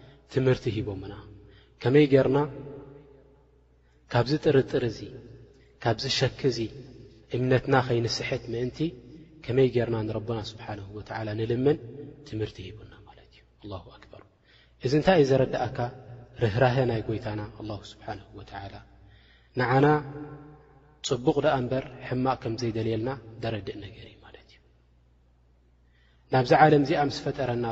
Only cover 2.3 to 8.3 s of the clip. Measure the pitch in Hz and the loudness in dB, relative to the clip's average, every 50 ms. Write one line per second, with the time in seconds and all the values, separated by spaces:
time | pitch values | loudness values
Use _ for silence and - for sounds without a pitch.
2.3 | 131 139 147 - - - - - - - - - - - - - - - - _ | 4 2 0 0 -4 -12 -14 -16 -16 -16 -18 -18 -20 -20 -20 -20 -20 -20 -20 _
3.3 | _ _ _ _ _ _ _ _ _ _ _ _ _ _ _ - - 120 113 123 | _ _ _ _ _ _ _ _ _ _ _ _ _ _ _ -4 0 0 0 2
4.3 | 151 151 - 160 143 139 123 - - 135 123 117 104 - - - - - - - | 0 0 2 4 4 4 4 2 0 -2 -2 -2 -4 -6 -12 -14 -14 -16 -18 -20
5.3 | - - - - - - - _ _ - - 120 113 - - 131 - - 135 123 | -20 -20 -20 -20 -20 -20 -20 _ _ -6 -2 -2 -2 0 -2 -4 -2 0 0 0
6.3 | - - - 135 120 - 113 107 - - - - - - - - - - - - | -2 0 -2 -2 0 -2 -4 -6 -8 -12 -18 -18 -20 -20 -20 -20 -20 -20 -14 -6
7.3 | - 120 127 127 131 120 - 143 135 131 120 127 123 117 117 113 - - - - | -4 -2 2 4 2 2 4 4 2 4 4 2 0 0 0 0 -2 -4 -4 -4